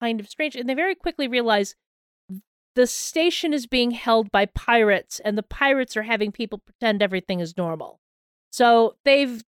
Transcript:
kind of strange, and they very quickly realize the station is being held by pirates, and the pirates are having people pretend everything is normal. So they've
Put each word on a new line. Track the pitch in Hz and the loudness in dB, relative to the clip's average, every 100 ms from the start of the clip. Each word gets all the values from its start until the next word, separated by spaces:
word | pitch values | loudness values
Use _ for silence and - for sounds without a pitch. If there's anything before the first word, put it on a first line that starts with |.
kind | 233 226 | -6 -6
of | 208 | -8
strange, | - 302 | -6 -6
and | 254 254 | -4 -4
they | |
very | 262 370 | -2 -2
quickly | - 349 - 269 | -4 -6 -4 -2
realize | 247 233 208 202 - _ _ _ _ - 190 - _ _ | 0 2 0 0 -8 _ _ _ _ -18 -18 -18 _ _
the | 247 247 | 0 0
station | - - 320 339 - 330 | -2 -6 -2 0 0 -2
is | 294 233 | -4 -2
being | 254 240 | 0 0
held | 233 247 226 208 | -2 0 2 2
by | 202 | 0
pirates, | 208 - - 233 214 190 - - | 0 -2 2 4 4 2 -2 -8
and | 214 208 | -4 -4
the | |
pirates | - - 277 269 247 220 | -6 -2 2 2 -2 -6
are | |
having | 214 220 208 | -4 -2 -4
people | - 220 202 | -4 -10 -10
pretend | _ _ 233 208 | _ _ -2 0
everything | 202 185 - 180 | 0 -2 -4 -6
is | 165 175 | -6 -4
normal. | 170 156 - - _ _ _ _ _ | -6 -6 -12 -20 _ _ _ _ _
So | - 240 233 226 - 277 | 2 6 6 4 0 2
they've | 277 269 233 - | 4 2 -4 -16